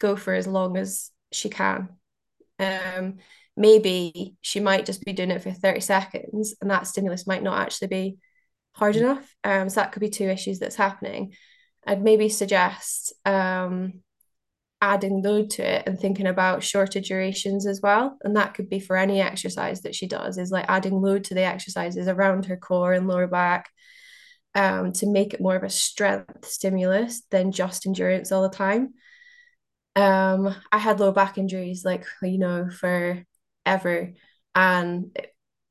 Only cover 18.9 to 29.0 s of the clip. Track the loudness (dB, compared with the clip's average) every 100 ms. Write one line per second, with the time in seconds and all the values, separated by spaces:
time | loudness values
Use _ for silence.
18.9 | 0 2 2 0 -2 -6 -6 -6 -6 -8
19.9 | -8 -8 -6 -6 -6 -4 -2 0 0 2
20.9 | 0 2 0 0 0 0 -2 -8 -6 -6
21.9 | -4 -2 2 2 2 -2 -8 -2 0 2
22.9 | 2 2 0 0 2 2 0 -4 _ _
23.9 | -20 -20 -20 -20 _ _ 2 2 2 -2
24.9 | -2 2 2 2 0 0 0 -2 -2 -2
25.9 | 0 0 0 -6 -18 -12 -4 -2 0 2
26.9 | 2 0 -6 -2 0 0 -2 -4 -4 -4
27.9 | -2 0 0 0 0 0 0 0 0 -2
28.9 | -6